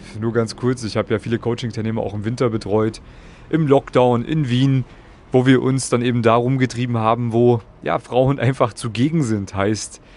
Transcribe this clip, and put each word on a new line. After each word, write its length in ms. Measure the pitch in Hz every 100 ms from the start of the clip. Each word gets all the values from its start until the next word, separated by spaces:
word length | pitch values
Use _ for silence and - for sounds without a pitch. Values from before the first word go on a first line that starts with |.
| - 104
nur 100 | 113
ganz 240 | 117 110 -
kurz: 300 | 123 123 110
Ich 100 | 110
hab 160 | -
ja 80 | 107
viele 180 | 113 117
Coaching-Teilnehmer 640 | 117 117 120 110 110 110
auch 120 | 95
im 100 | 104
Winter 260 | 104 123 127
betreut, 520 | 110 101 107 110 110 - - - - -
im 180 | 156 151
Lockdown 560 | 135 - 135 123 120
in 240 | 120 160 135
Wien, 380 | 123 135 131 123 - - - -
wo 140 | 127 127
wir 160 | 127
uns 280 | 123 131 -
dann 120 | 123
eben 220 | 120 120
darum 340 | 113 117 123 135
getrieben 400 | 127 117 123 117
haben, 360 | 110 117 120
wo, 280 | 113 120 117 - -
ja, 160 | - 85
Frauen 400 | - 120 131 143
einfach 340 | 120 135 123
zugegen 480 | - 120 107 143 165
sind, 320 | 123 107 95
heißt 480 | 98 98 107 - - -